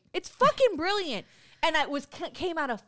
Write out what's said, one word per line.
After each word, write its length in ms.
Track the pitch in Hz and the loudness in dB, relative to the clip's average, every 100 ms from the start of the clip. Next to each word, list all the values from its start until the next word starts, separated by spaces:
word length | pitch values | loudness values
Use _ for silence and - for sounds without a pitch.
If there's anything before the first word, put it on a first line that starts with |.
| _ | _
It's 160 | 370 - | -8 -8
fucking 460 | - 554 - 508 302 | 2 4 6 4 4
brilliant. 520 | 359 415 339 202 - - - _ | 0 -2 -2 -6 -10 -20 -20 _
And 140 | 330 311 | 0 2
it 140 | 277 | 0
was, 160 | 285 - | -4 -8
ca-, 240 | - 349 | -10 -10
came 260 | - 349 320 | -6 -4 -2
out 140 | 269 | -2
of 100 | 214 | -4